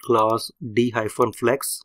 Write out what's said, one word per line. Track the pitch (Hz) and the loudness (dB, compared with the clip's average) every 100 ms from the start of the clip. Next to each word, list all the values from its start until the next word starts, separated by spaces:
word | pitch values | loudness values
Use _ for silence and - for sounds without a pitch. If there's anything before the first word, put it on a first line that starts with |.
class | - 117 110 113 - - 127 | 0 2 4 0 -4 -12 -4
D | 107 120 | 0 0
hyphen | 117 110 - 120 | 0 -4 0 -2
flex | - 120 135 - - | 0 0 0 -2 -10